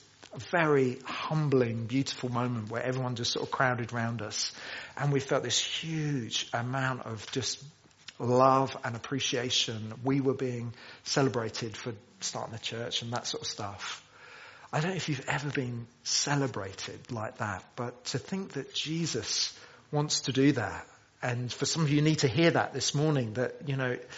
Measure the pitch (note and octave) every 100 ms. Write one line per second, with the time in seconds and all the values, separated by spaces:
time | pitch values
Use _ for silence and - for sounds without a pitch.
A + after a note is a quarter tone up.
0 | - _ - - - F3 D#3 C#3+ B2+ B2
1 | - - - D#3 D3 C3 A#2 A2+ A2 C3
2 | C3+ - B2+ A#2+ B2 B2 G#2+ A#2 B2 C3
3 | B2 A#2 A#2 - - - C3 A#2+ A#2 A#2+
4 | A#2 A#2 G#2+ - - - - - - -
5 | C#3+ C#3 C3+ C3+ A#2+ - - - D#3+ D#3+
6 | D3+ C#3 G#2+ - - A#2+ B2 C3+ C3 B2
7 | A2+ A2 - C3+ - - C#3+ - _ _
8 | - - A#2+ B2 C3 C3 B2+ - B2 A#2
9 | - C3+ - C3 B2 - - A2 A2 A2+
10 | C3 C#3 C3 B2 B2+ A#2+ A#2 - - -
11 | - D3 C3 A#2+ A2 - A#2 - B2+ G#2
12 | - - - A#2 A2+ A2 - A#2 A#2 -
13 | A#2 A#2+ - - - - G2+ G#2 - -
14 | - - - - - - - C#3+ E3+ F#3
15 | - C3+ - C3+ C#3+ C#3 B2 A#2+ A#2+ _
16 | - - - C#3+ C3+ A2 G2 G2 - -
17 | - A#2 A2+ - G#2+ F#2 - - B2 B2
18 | - C3 - F#3+ G3 D3 C3 - D3 E3
19 | D#3+ A#2 G2 - - - - - - D3
20 | D3 - - B2 C#3+ B2 G2 E2+ - -
21 | _ _ B2+ A#2+ B2 - - E3 D3+ D3
22 | D3+ D3+ C3+ D#3+ E3 C3+ G2+ C3 - C#3+
23 | D#3 C#3+ A2 A2 B2 - C#3 C3+ B2+ B2
24 | -